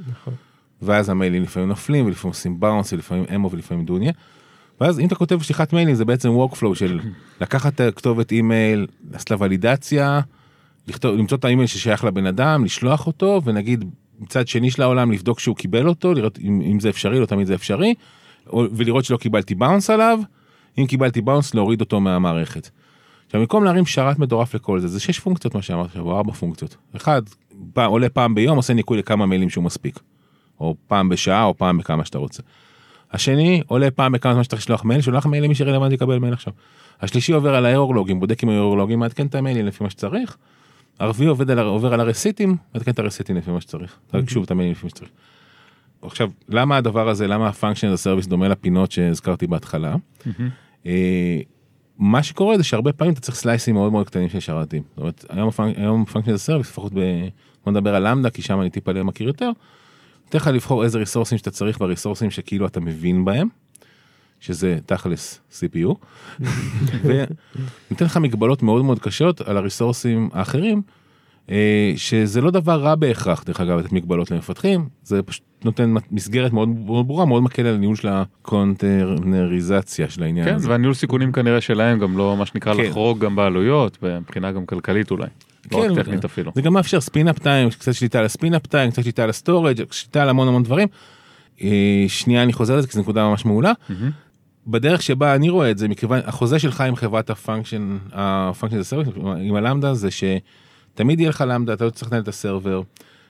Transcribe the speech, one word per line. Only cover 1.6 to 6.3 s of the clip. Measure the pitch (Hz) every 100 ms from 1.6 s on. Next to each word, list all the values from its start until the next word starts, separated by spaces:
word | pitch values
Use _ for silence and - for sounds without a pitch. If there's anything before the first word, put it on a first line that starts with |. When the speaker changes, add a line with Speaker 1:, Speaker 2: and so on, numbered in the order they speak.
| 92
Speaker 2:
נופלים, | 101 - 147 113
ולפעמים | 87 92
עושים | 85 92 85
באונס, | 104 107 95
ולפעמים | 87 - 90 87
אמו, | 98 95
ולפעמים | 87 - 87
דוניה. | 82 90 123 170 _ _ _ _ _ -
ואז | 151 156
אם | 175
אתה |
כותב | 180 170 175
שליחת | 151 147 156
מיילים, | 170 165
זה | 117
בעצם | 113 123
workflow | 123